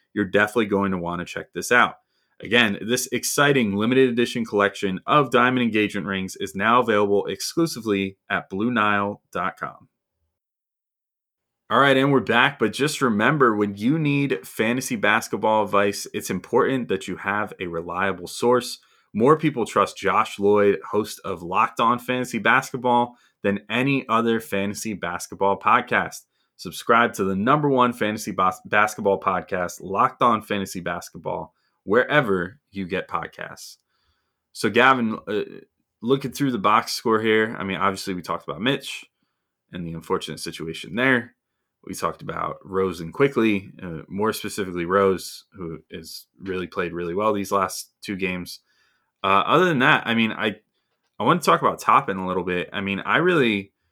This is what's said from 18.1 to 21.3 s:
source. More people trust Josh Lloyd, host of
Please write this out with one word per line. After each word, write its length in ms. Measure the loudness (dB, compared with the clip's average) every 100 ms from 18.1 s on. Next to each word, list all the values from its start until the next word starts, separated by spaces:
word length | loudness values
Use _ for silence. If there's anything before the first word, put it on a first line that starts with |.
| -4 -10
source. 540 | -2 2 2 0 -14 _ _ _
More 240 | 2 4 4
people 260 | 2 -2 -2
trust 300 | 0 0 0
Josh 420 | 0 0 -2 0
Lloyd, 420 | 2 4 4 2 -2
host 300 | -4 -4 -8
of 180 | -10